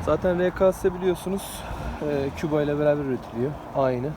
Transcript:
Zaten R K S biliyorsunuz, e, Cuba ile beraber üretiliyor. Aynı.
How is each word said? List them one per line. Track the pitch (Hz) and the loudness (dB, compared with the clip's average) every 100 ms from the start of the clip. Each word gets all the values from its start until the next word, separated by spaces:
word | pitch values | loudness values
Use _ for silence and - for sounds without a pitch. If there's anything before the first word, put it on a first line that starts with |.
| - | 2
Zaten | 151 185 175 | 2 2 2
R | 180 | 0
K | 175 190 | 4 2
S | 185 190 | 4 0
biliyorsunuz, | 180 185 170 185 196 - - - - - - | 2 0 0 -2 -4 -6 -12 -10 -8 -6 -4
e, | 151 143 139 - | -2 0 -2 -2
Cuba | 165 151 | 0 2
ile | 147 147 | 2 2
beraber | 147 147 | 4 4
üretiliyor. | 139 123 - 117 131 147 - 143 | 0 -2 -4 -2 -2 -4 -4 0
Aynı. | 135 123 135 | 2 2 -2